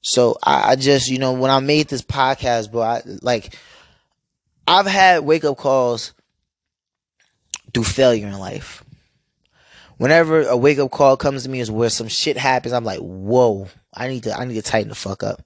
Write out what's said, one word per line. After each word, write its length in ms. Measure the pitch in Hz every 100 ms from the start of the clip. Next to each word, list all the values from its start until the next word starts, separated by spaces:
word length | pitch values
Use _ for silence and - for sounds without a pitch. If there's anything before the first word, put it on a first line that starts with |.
So 380 | - - 120 -
I, 280 | - 71 -
I 60 | 131
just, 340 | 135 139 127
you 80 | 127
know, 140 | 131
when 180 | 127 131
I 100 | 135
made 280 | 135 151 147
this 140 | 131
podcast, 680 | - 139 131 135 131 117 107
bro, 100 | 113
I, 220 | 113 117 - -
like, 380 | 123 120 - - _ _ _ _ _ _ _ _ _ _ -
I've 200 | 180 196
had 380 | 196 190 170
wake-up 340 | 143 160 151 139
calls 560 | 143 131 123 117 - _ _ _ _ _ _ _ _ _ _ _ _ _ _ - _
through 100 | -
failure 420 | 113 - 131 113 104
in 120 | 98
life. 440 | 95 - - - _ - _ _ _ _ _ _ _ _ _ _
Whenever 440 | 127 165 165 160
a 140 | 143 123
wake-up 340 | 135 143 135
call 240 | - 139 135
comes 240 | 147 139
to 80 | 127
me 100 | 127
is 100 | 113
where 200 | 110 117
some 180 | - 110
shit 300 | - - 131
happens, 340 | 135 127 120
I'm 120 | 123
like, 160 | 113 95
"Whoa, 680 | 90 92 98 123 120 98 98 _ _
I 160 | - 123
need 140 | 131
to, 120 | 110
I 100 | - 127
need 80 |
to 80 | 113
tighten 260 | - 113 104
the 60 |
fuck 280 | - - 95
up." 200 | 104 -